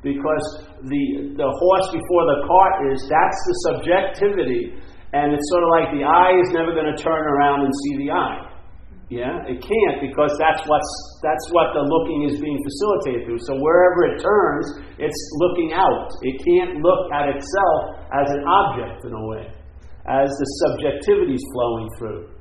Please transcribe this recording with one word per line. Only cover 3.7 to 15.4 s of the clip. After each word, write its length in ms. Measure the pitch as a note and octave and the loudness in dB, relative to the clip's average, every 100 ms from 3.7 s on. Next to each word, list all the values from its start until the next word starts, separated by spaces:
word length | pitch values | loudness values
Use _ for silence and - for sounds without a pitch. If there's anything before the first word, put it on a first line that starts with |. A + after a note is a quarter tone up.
| C3+ D#3 F#3 F3+ - G3+ G3+ C3 A#2+ - - - - - | -2 2 2 2 0 0 0 -2 -2 -4 -10 -14 -16 -4
and 200 | D3 D3 | 0 0
it's 100 | D3 C#3+ | 0 0
sort 100 | F3+ | 2
of 60 | E3+ | 4
like 240 | E3 D#3 | 4 2
the 120 | D3 | -2
eye 280 | C#3 E3+ F#3 F#3 | 4 6 6 6
is 100 | F3 | 4
never 200 | E3+ E3 | 0 0
gonna 220 | E3 D3+ D3 | 0 -2 -2
turn 300 | E3 D#3+ D3+ | -2 0 0
around 320 | C#3+ C#3+ C#3+ | 2 2 2
and 80 | C#3 C3+ | 0 -2
see 120 | C#3+ C#3 C#3+ | -4 -4 -2
the 40 | |
eye. 360 | F3 B2+ - - - - - - - - | -2 -2 -6 -12 -16 -18 -18 -18 -18 -12
Yeah? 320 | A#2+ B2 - - | -8 -6 -6 -8
It 80 | - | -10
can't, 400 | - A3 F#3 C3+ | -2 2 2 0
because 400 | C3+ - D3 - | -4 0 0 2
that's 240 | D#3 D3+ D3 | 2 2 2
what's, 220 | D3+ - - - - | 0 0 -10 -14 -6
that's 320 | D#3 D#3 - | -2 -2 2
what 240 | E3+ D#3+ | 2 2
the 80 | D3+ | 0
looking 480 | C#3+ E3 E3 D3+ D3 | 0 0 0 -2 -2
is 80 | D3 | -2
being 160 | D3+ C#3 | -4 -4
facilitated 640 | - - G#3 F#3+ - A#2+ A#2 | -6 -4 0 0 -2 -4 -4
through. 160 | A#2 | -8
So 160 | C3 C3+ | -4 -2
wherever 480 | D3+ F3 F3+ E3+ E3 | 4 6 6 6 2
it 160 | - | 2
turns, 640 | F3+ G#3 F3 D3 E3 - - - | 0 2 2 0 -6 -10 -16 -6
it's 160 | D3+ - - D3+ | -6 -6 -8 0